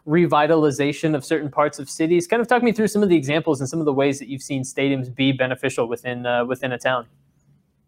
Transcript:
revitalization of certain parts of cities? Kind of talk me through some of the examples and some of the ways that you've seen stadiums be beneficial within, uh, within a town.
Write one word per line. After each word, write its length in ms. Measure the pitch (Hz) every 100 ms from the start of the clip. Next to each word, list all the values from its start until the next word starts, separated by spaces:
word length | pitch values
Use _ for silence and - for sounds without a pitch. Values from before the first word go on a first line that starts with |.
| 151
revitalization 1120 | 170 160 147 151 160 151 135 143 143 160 147
of 80 |
certain 260 | - 156 147
parts 300 | 151 147 -
of 100 | 135
cities? 380 | - 160 175 -
Kind 140 | 233
of 40 | 220
talk 160 | 247
me 80 | 240
through 180 | 208 208
some 140 | 208
of 60 | 202
the 80 | 165
examples 440 | 135 156 160 135
and 80 | 131
some 120 | 165
of 60 | 147
the 80 |
ways 260 | 135 139 139
that 80 | 127
you've 140 | 135
seen 200 | - 135
stadiums 500 | 131 - 139 135 127
be 200 | 120 135
beneficial 560 | 127 127 123 135 131 117
within, 380 | 120 127 120 123
uh, 180 | 120
within 260 | 120 127 131
a 80 | 120
town. 280 | 131 127 117 _ _ _ _ _ _ _